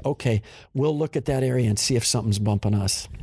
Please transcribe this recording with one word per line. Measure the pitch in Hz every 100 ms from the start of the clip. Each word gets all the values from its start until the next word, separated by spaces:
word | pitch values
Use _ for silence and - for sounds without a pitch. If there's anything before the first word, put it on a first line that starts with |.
"Okay, | 135 143 123 107 - - -
we'll | 139 147 151
look | 156
at | 151 135
that | 131
area | 131 127 113
and | 104
see | - 123
if | -
something's | 123 110 104
bumping | 104 104 104
us." | 104 98 - - -